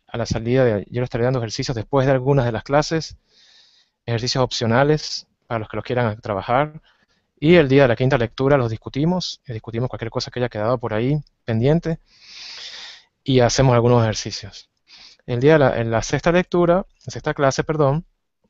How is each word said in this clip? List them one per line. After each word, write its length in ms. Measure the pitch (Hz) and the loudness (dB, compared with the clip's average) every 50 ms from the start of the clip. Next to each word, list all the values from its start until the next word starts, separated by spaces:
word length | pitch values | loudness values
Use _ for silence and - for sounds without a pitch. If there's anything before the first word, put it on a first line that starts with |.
| _ | _
a 100 | _ - | _ -8
la 80 | 117 110 | -8 -6
salida 400 | - - 113 110 117 123 135 127 | -4 -6 -4 -2 0 2 2 4
de, 220 | 120 107 98 - - | 2 2 0 -4 -6
yo 120 | 117 120 | -6 -6
les 60 | 123 | -6
estaré 160 | - - 117 117 | -4 -4 -4 -2
dando 160 | 127 131 123 | -2 -2 -4
ejercicios 360 | 113 107 - - 131 - 107 | -6 -6 -8 -8 -6 -6 -6
después 320 | 110 104 - - 139 131 | -8 -6 -2 -2 0 2
de 60 | 139 135 | 2 0
algunas 320 | 131 123 139 143 139 117 | 0 0 2 2 2 2
de 60 | 120 | 0
las 120 | 110 104 - | -2 -6 -4
clases, 540 | - 139 151 151 - 165 160 - - - - _ _ _ _ _ _ _ _ _ _ _ _ _ _ _ _ _ | -2 0 0 0 0 -4 -6 -6 -8 -14 -20 _ _ _ _ _ _ _ _ _ _ _ _ _ _ _ _ _
ejercicios 380 | 120 117 110 123 120 - 135 127 | -6 -4 -4 -4 -2 -2 -2 -2
opcionales 840 | 120 - - 123 113 113 123 143 147 156 151 - - - - - _ _ _ _ | -2 -2 -2 0 2 4 4 4 4 2 0 -2 -8 -12 -12 -14 _ _ _ _
para 120 | - 120 110 | -8 -8 -8
los 100 | 107 - | -8 -8
que 80 | - | -10
los 80 | 107 - | -10 -8
quieran 340 | - 123 123 120 110 104 113 | -4 -2 -2 -2 -2 -4 -4
trabajar. 600 | - 110 101 95 - - 120 135 151 151 151 156 - _ _ _ _ _ _ _ _ _ _ _ | -6 -6 -6 -4 -2 0 0 0 0 -2 -6 -14 -20 _ _ _ _ _ _ _ _ _ _ _
Y 160 | 147 160 180 | 2 6 6
el 120 | 170 147 131 | 6 6 6
día 140 | 135 139 139 | 6 6 6
de 40 | |
la 80 | 120 113 | 4 4
quinta 220 | - 127 131 143 | 2 2 0 2
lectura 400 | 120 117 - - - 131 139 147 | 0 0 -4 -4 -2 0 2 2
los 120 | 135 120 113 | 2 2 -2
discutimos, 720 | 110 - - 107 - 131 151 170 185 180 - - - - _ | -4 -8 -10 -10 -6 -2 -2 0 -2 -2 -4 -8 -12 -14 _
y 60 | - 113 | -14 -14
discutimos 360 | 110 - 113 110 117 127 127 | -12 -12 -8 -6 -6 -6 -6
cualquier 220 | - - 117 113 | -6 -8 -10 -8
cosa 200 | - 127 - 117 | -6 -6 -8 -6
que 80 | - 120 | -6 -6
haya 100 | 123 120 | -6 -4
quedado 280 | - 107 107 113 131 | -4 -4 -2 -2 -2
por 160 | 120 120 113 107 | -2 -4 -4 -4
ahí 280 | 107 120 135 151 151 - _ _ _ _ | -2 -2 0 -2 -4 -6 _ _ _ _
pendiente, 560 | - 113 110 120 139 156 170 - 165 165 - _ _ _ _ _ - - - - - - - - - - - - - - - _ _ _ _ _ | -4 -2 0 2 2 2 0 0 -4 -8 -8 _ _ _ _ _ -20 -20 -20 -20 -18 -18 -18 -18 -18 -18 -18 -20 -20 -20 -20 _ _ _ _ _
y 160 | 139 131 127 | 2 4 4
hacemos 340 | 120 113 - - 135 131 123 | 4 4 4 4 4 4 4
algunos 300 | 120 113 120 123 120 113 | 4 4 4 4 4 4
ejercicios. 640 | 110 104 - - 110 - - - 101 - - - _ _ _ _ _ - - - - - _ _ | 2 0 -4 -8 -10 -10 -12 -14 -16 -18 -20 -20 _ _ _ _ _ -20 -20 -20 -20 -20 _ _
El 120 | - 123 120 | -6 -4 2
día 140 | 131 151 160 | 6 6 6
de 60 | 151 | 6
la, 180 | 135 127 - | 6 4 2
en 140 | - 117 113 | 0 -2 0
la 100 | 113 110 | 0 -2
sexta 300 | - - 151 135 - 175 | -2 -2 -4 0 0 2
lectura, 540 | 165 180 180 - - 175 175 170 170 190 - - _ _ _ | 2 2 0 0 0 2 2 4 2 2 0 -6 _ _ _
la 60 | 131 | -14
sexta 220 | - 117 - 151 147 | -14 -8 -6 -6 -2
clase, 300 | - 143 135 - - 143 | 0 0 0 0 0 -4
perdón, 420 | - 156 151 147 135 139 165 - _ _ _ _ _ _ _ _ | -4 0 0 2 2 2 -2 -4 _ _ _ _ _ _ _ _